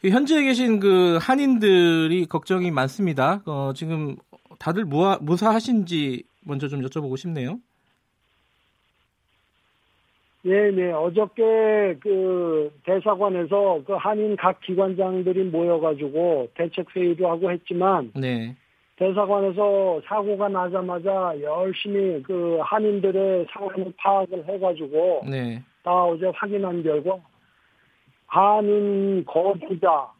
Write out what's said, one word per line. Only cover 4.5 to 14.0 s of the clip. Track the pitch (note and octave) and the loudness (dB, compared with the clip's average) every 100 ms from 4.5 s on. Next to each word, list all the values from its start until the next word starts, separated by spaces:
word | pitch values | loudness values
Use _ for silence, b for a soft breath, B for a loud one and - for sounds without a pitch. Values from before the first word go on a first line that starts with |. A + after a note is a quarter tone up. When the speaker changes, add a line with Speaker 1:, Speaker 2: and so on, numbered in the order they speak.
| - | -10
Speaker 1:
다들 | - E3+ | -4 -2
무하-, | G3+ C#3+ F#3+ G3 | -2 2 2 2
무사하신지 | D3 F3 G#3+ A3+ A3+ A#3 F3 E3+ D3 B2 - _ | 0 2 2 2 2 0 0 -2 -2 -4 -10 _
먼저 | E3 C#3+ C#3+ | -10 -6 -6
좀 | C#3 | -6
여쭤보고 | C3 D#3+ C#3+ C3 | -6 -6 -6 -8
싶네요. | F3 D#3+ B2 A3 _ _ _ _ _ _ _ _ _ _ _ _ _ _ _ _ _ _ _ _ _ _ _ _ _ _ _ _ | -6 -6 -6 -8 _ _ _ _ _ _ _ _ _ _ _ _ _ _ _ _ _ _ _ _ _ _ _ _ _ _ _ _
Speaker 2:
네, | F3+ G3 G#3 | 0 2 4
네. | F#3+ F3+ | 2 0
어저께 | D#3+ E3+ F3 G#3 - A3 A3 A3 G#3+ G3+ D#3 | 0 0 0 -2 2 2 4 4 2 2 -2
그 | G#3 F#3+ F#3+ F3+ F3 D#3 D3 D3 | -2 0 0 0 0 -2 -2 -8
대사관에서 | - F#3+ G#3 F#3+ G3+ F#3 E3 G3+ G3+ E3 C#3 | -2 0 0 0 0 0 0 2 2 0 -2
그 | |
한인 | G3 | -4